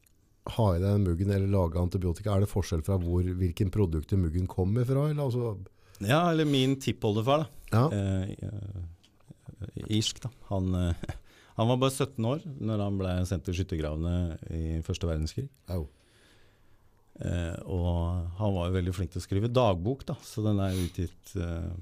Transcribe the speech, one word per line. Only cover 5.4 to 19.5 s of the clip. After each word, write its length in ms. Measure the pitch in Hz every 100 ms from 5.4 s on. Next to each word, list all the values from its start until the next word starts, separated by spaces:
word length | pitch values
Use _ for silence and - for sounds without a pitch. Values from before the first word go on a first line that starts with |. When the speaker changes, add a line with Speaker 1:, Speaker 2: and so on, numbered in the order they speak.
| 120 95 95 _ - -
Speaker 2:
Ja, 220 | 98 147 175
eller 140 | 160 156
min 300 | 139 131 135
tippoldefar 680 | 123 104 113 104 113 147 160
da. 20 | - -
Speaker 1:
Ja. 180 | 110 127
Speaker 2:
Eh, 460 | 101 98 95 92 -
eh, 1500 | 95 101 101 98 85 85 _ _ - - - - - - -
irsk 300 | 107 110 -
da. 80 | 123 - -
Han, 240 | 98 92 90
eh, 180 | 87 85 - - -
<laughs> 320 | - - -
han 120 | 113
var 80 | 127
bare 180 | 135 131
sytten 300 | 135 127 113
år 160 | 151 175
når 380 | 135 110 107
han 140 | 101 98
ble 160 | 92 90 90
sendt 200 | 92 -
til 120 | 87
skyttergravene 580 | 92 82 76 78 82 87 87 80 -
i 140 | 80 80 80
første 260 | 80 90 85
verdenskrig. 400 | 78 78 - 139 _ -
Speaker 1:
Au. 160 | 90 71 _ _ _ _ - - _ _ - _ _ _
Speaker 2:
Eh, 420 | - 90 87 85 90
og 720 | - 90 87 87 85 87 85
han 200 | 87 107
var 140 | 95 87
jo 60 | 92
veldig 180 | 90
flink 200 | 92 87
til 80 | 90
å 40 | -
skrive 220 | 98
dagbok 540 | 117